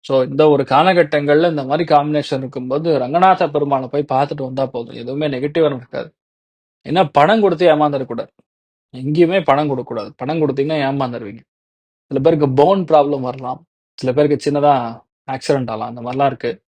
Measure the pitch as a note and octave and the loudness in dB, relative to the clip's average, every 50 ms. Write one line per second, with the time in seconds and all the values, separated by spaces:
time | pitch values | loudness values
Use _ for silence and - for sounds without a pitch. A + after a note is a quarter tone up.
0 | _ - C3+ C3 B2+ C#3 C#3 C#3 D3+ D#3 D3+ C#3 C3+ - C3 C#3+ E3 F#3+ F#3 F3 | _ 0 0 0 0 0 2 4 4 4 4 4 2 2 2 4 4 4 4 4
1 | D#3+ D3 - D3 C#3+ C#3+ D3 D3+ E3+ F3 E3 C#3+ B2+ C3 C#3+ D#3+ F3 - D#3 C#3+ | 2 2 0 -2 2 2 2 4 4 2 0 -2 -2 -2 -2 -2 2 2 2 2
2 | C#3+ D3+ D3+ D3 C#3 - C#3+ C3+ C3 C3 - C3+ B2+ B2+ C3 D3+ E3 E3+ D#3 C3+ | 2 2 -2 -2 -2 -2 -6 -6 -6 -8 -10 -10 -6 -4 -4 -2 0 0 0 0
3 | B2 B2+ D3 F3 F#3+ F#3+ F#3 F3+ F3+ D#3 C#3+ D3 D3 C#3+ C#3+ C3 C3 B2 - D3 | -2 -2 0 2 4 4 4 2 0 -2 -2 -4 -2 0 -2 -2 -2 -4 -4 -4
4 | D3 - C3+ C3 A#2+ - D#3 C#3+ C3+ B2+ C3 C3+ C3+ B2+ - A#2 A#2 A#2 A#2+ A#2+ | -4 -2 -2 -2 -2 -2 -4 -8 -8 -8 -4 -4 -4 -4 -4 -10 -10 -10 -14 -12
5 | A#2 B2 C3+ D3 D#3 D3 C3+ B2+ C#3 D3 D3+ E3 D#3+ D3 C#3 B2 B2 _ - C3 | -10 -8 -6 -4 -4 -4 -4 -4 -6 -4 0 0 0 0 0 -4 -12 _ -10 -10
6 | - D#3 _ _ _ _ _ _ _ _ _ _ _ _ _ _ _ - D3 F3+ | -10 -12 _ _ _ _ _ _ _ _ _ _ _ _ _ _ _ -4 0 0
7 | F#3 C#3+ - D3 D3 E3+ G#3+ A3+ G#3 F#3+ F3 D#3 F3+ E3 D3+ D3 D3+ D3 C#3+ C3+ | 0 2 4 2 4 4 4 2 2 2 2 4 4 4 4 4 2 0 0 -4
8 | C3 B2 A#2 A#2 - _ _ _ _ _ _ _ _ _ _ _ _ _ - B2+ | -6 -6 -8 -10 -10 _ _ _ _ _ _ _ _ _ _ _ _ _ -16 -8
9 | C3 C#3+ D3+ E3 F3 E3 F#3 G3 D#3 C#3+ C3+ C#3+ D3+ D3 C3+ B2+ A#2+ - B2 A2+ | -6 -2 2 4 4 4 2 0 2 2 2 2 2 -2 -4 -6 -6 -8 -8 -8
10 | G2+ F#2 - _ B2+ C3+ D#3+ E3 D#3 C#3 B2+ C3+ C#3 D3+ D#3 D3+ C#3 C3+ C#3+ C#3 | -8 -10 -12 _ -8 -6 -2 -2 -2 -2 0 -2 -2 -2 -2 -2 -2 -2 -2 -2
11 | C3+ B2 A#2+ A#2 A2+ G2+ G#2+ A#2+ _ _ _ _ _ _ _ _ _ _ _ _ | -4 -4 -6 -10 -12 -12 -16 -18 _ _ _ _ _ _ _ _ _ _ _ _
12 | _ _ C3+ C3+ C3+ E3 E3 D3 D3 C3+ C3 C#3 D3 F3 G3 G3 F3 D3 D#3+ D3+ | _ _ -4 2 2 2 2 4 0 2 4 4 4 4 4 0 2 4 4 4
13 | C#3+ C#3+ C#3+ C3+ B2+ B2 B2+ C3+ C3 B2+ C3 - _ _ _ _ _ _ _ - | 4 2 -2 -4 -4 -8 -8 -8 -10 -10 -10 -12 _ _ _ _ _ _ _ -6
14 | - C3 B2 C#3+ D3+ C#3+ D3 - - C#3+ C#3+ D3 C#3+ D3 C#3 C3 A#2+ A2+ A#2 - | -4 -2 0 2 2 2 0 -2 -2 -2 -2 2 2 2 2 2 0 -6 -12 -14
15 | _ _ _ _ _ - C3+ C3 - - C#3+ C3+ B2+ A2+ A2+ G#2+ A#2 A#2 A#2 A#2+ | _ _ _ _ _ -12 -12 -8 -2 -2 -2 -2 -2 -6 -8 -8 -8 -10 -12 -12
16 | A#2 B2 B2+ C3+ C#3 C3+ A#2 - - A#2+ - _ _ | -12 -8 -4 -2 -2 -2 -2 -4 -8 -8 -8 _ _